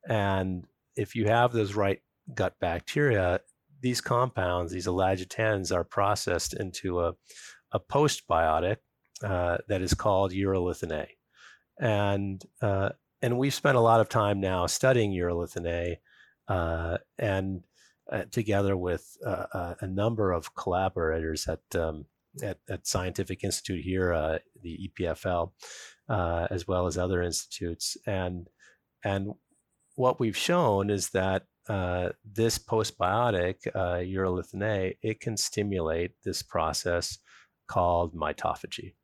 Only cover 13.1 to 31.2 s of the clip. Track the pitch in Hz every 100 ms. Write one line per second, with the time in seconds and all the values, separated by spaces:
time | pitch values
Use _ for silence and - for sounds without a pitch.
13.1 | _ 127 120 135 131 143 131 117 113 107
14.1 | 120 104 101 95 92 90 - 131 127 104
15.1 | 95 87 87 85 - 85 85 87 85 _
16.1 | _ - _ - 95 85 82 82 85 -
17.1 | - 107 95 95 95 - _ - _ -
18.1 | - - - 107 101 101 98 90 82 -
19.1 | - - - - 95 90 90 98 92 107
20.1 | 113 101 85 - - - 90 95 - 80
21.1 | 80 80 78 - 82 _ 92 80 78 -
22.1 | _ _ - 104 90 - 92 - 98 92
23.1 | 87 95 92 101 - - 90 85 92 92
24.1 | 85 78 80 _ - 87 82 95 - 90
25.1 | 80 92 90 85 _ - - - - -
26.1 | 107 85 85 85 92 85 90 90 80 90
27.1 | 92 87 82 - - 87 82 - - -
28.1 | 95 90 90 87 _ - _ _ _ 104
29.1 | 98 98 - _ _ _ _ _ - 127
30.1 | 123 117 98 - 175 147 98 98 101 90
31.1 | 95